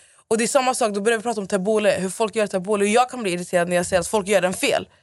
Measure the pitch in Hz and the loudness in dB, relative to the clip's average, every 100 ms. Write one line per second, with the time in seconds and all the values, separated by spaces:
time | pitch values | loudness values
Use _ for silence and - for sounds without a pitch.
0 | _ _ _ 226 226 277 254 254 226 202 | _ _ _ 0 2 2 2 0 0 0
1 | 202 226 226 220 190 202 185 220 208 160 | 0 0 -2 -6 -4 -2 0 2 2 0
2 | 185 - 220 220 202 196 180 208 202 226 | -2 -2 -2 -2 -2 -2 -2 0 2 2
3 | 247 247 202 175 180 180 175 175 175 185 | 2 -2 -4 -4 -2 0 2 0 0 -2
4 | 170 214 185 196 180 185 269 - - _ | 0 -2 2 2 2 0 0 0 -2 _